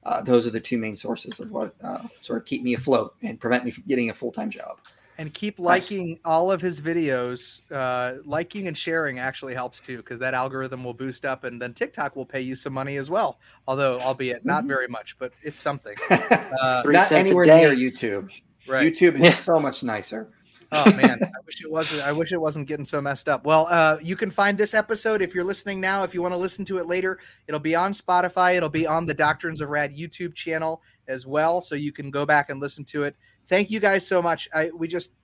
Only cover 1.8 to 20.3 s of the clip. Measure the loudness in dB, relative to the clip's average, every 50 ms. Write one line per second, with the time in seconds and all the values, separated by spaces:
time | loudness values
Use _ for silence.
1.8 | -12 -10 -10 -10 -12 -14 -18 _ -10 -8 -8 -8 -6 -6 -8 -4 -2 -2 -2 -2
2.8 | 0 2 2 2 0 -2 _ _ -10 -10 -10 -6 -2 0 0 0 0 -4 -10 -10
3.8 | -6 -2 -2 -2 -2 -2 -6 -6 -10 -10 -8 -6 -8 -8 -8 -10 -14 -16 -16 _
4.8 | _ -20 _ _ _ _ _ -14 -14 -12 -10 -6 -8 -8 -6 -2 2 2 4 2
5.8 | 2 -2 -6 -6 -6 -6 -8 -8 _ 2 2 2 4 2 0 0 -2 -4 -4 -4
6.8 | -4 -2 -2 0 0 0 0 0 -2 -4 -6 -8 -10 -12 -14 -16 _ _ -8 -4
7.8 | -4 -2 -2 -2 -4 -4 -6 -10 -10 -6 -4 -4 -4 -6 -8 -8 -8 -8 -8 -6
8.8 | -6 -2 -2 -2 -2 -2 -4 -4 -6 -6 -6 -8 -12 -10 -8 -8 -8 -8 _ -14
9.8 | _ -14 -14 -14 -12 -12 -8 -4 -4 -2 -2 -2 -2 -2 -4 -6 -8 -6 -8 -10
10.8 | -10 -10 -10 -8 -8 -10 -10 -8 -6 -6 -6 -6 -8 -10 -10 -8 -10 -10 -6 -6
11.8 | -8 -6 _ -6 -6 -6 _ -8 -12 -8 -8 -8 -6 -6 -8 -8 -8 -8 -6 -6
12.8 | -6 -6 -6 -6 -6 -2 -2 0 0 -2 -4 _ _ _ _ _ _ -4 -2 0
13.8 | 2 0 0 0 0 -2 -2 -2 -2 -4 -4 -4 -2 0 0 0 0 -2 -2 -2
14.8 | -2 -4 -6 -10 -12 -14 -12 _ -12 -12 _ _ _ -12 -12 -6 -4 -4 -4 -6
15.8 | _ -14 -12 -10 2 2 2 2 4 4 2 2 2 -4 -4 0 0 2 2 2
16.8 | 2 6 6 6 6 8 6 6 6 6 6 8 10 10 12 12 10 8 6 4
17.8 | 0 -2 -2 -2 -4 -2 -2 -4 -6 -8 -16 -20 _ _ _ _ _ -4 0 2
18.8 | 2 2 4 6 6 6 6 8 8 8 8 6 2 4 4 4 4 2 -4 -4
19.8 | -6 -4 -4 -4 -6 -8 -10 -10 -10 -12